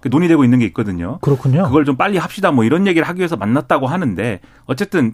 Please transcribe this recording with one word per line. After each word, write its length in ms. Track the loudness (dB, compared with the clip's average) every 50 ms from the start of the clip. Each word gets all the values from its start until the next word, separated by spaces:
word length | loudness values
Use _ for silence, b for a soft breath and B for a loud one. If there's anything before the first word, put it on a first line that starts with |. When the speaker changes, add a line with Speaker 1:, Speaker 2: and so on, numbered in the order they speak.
Speaker 1:
그 80 | -6 -2
논의되고 360 | 0 2 4 4 4 4 4
있는 160 | 4 4 4
게 60 | 2
있거든요. 520 | 0 -2 -4 -4 -4 -4 -6 -6 -8 -8 -4 0
Speaker 2:
그렇군요. 420 | 0 0 0 0 0 2 2 2
Speaker 1:
그걸 200 | 2 2 2 2
좀 120 | 2 0
빨리 220 | 0 -2 -2 0 -2
합시다. 340 | -4 -6 -8 -2 -2 2 2
뭐 100 | 4 2
이런 220 | 4 2 2 2
얘기를 220 | 2 2 0 0 -2
하기 100 | -2 -4
위해서 180 | -4 -4 -4
만났다고 520 | -4 -2 0 0 -2 0 0 -2 -2 0 -2
하는데 520 | -4 -2 -2 -4 -4 -4 -4 -6 -6 -8 b b b b b
어쨌든 460 | -8 -6 -6 -6 -4 0 0 0 0